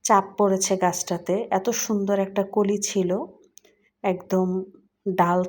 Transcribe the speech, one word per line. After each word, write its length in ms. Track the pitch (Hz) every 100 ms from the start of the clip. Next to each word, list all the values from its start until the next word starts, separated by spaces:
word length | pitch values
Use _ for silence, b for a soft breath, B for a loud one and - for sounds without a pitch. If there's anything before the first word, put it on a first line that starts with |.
| -
চাপ 200 | 202 196 -
পড়েছে 360 | 202 190 190 190
গাছটাতে। 540 | 180 170 - 170 - 190 -
এত 160 | 190 190 233
সুন্দর 340 | - 208 196 202
একটা 240 | 196 202 196 214
কলি 220 | 196 208
ছিল, 300 | - 196 180 190 311 - _ - b b b _
একদম 440 | 202 180 - 185 185 185 190 - _ _ 202
ডাল 340 | 185 175 180